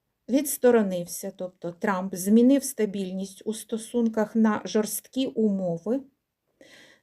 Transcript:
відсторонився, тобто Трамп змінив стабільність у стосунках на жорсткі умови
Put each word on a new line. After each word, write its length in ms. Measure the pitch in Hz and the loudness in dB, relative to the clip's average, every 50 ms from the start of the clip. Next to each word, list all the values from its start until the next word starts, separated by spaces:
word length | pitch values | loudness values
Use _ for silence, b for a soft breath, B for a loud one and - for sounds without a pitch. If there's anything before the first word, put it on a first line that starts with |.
| _ _ _ _ _ - | _ _ _ _ _ 0
відсторонився, 1040 | 226 294 294 - - - - 247 240 226 208 190 185 175 175 175 - - - 196 190 | 0 0 2 0 -2 2 4 6 6 6 4 2 -2 -4 -6 -8 -10 -10 -10 -12 -10
тобто 360 | - 185 180 - _ - 175 175 | -10 -12 -12 -12 _ -10 -12 -8
Трамп 420 | - - 214 190 185 190 190 196 | -4 -2 -2 -2 -2 -4 -6 -6
змінив 500 | 180 185 202 220 233 240 254 277 269 269 | -4 2 4 6 6 8 8 6 4 2
стабільність 800 | - - - 214 202 190 202 190 185 190 190 196 196 - - - | -2 -4 -4 -4 -2 -2 -6 -6 -6 -6 -8 -8 -10 -12 -10 -8
у 100 | 214 214 | -8 -8
стосунках 840 | - - - 233 220 220 - - 240 233 226 220 226 214 214 - | -8 -8 -10 -10 -10 -10 -6 -2 -2 -2 0 0 -2 -2 0 2
на 260 | 226 220 220 208 214 - | 2 2 2 2 0 -4
жорсткі 640 | 190 - 220 214 214 - - - _ - 254 269 | -2 -2 -2 -2 -2 -6 -10 -12 _ -6 -4 -4
умови 760 | - - 226 220 208 196 190 185 175 170 165 - 208 247 277 - - _ _ _ _ _ _ _ _ _ b b b b b b b b b | -4 -2 0 0 0 0 0 -2 -4 -4 -4 -4 -4 -4 -4 -6 -10 _ _ _ _ _ _ _ _ _ b b b b b b b b b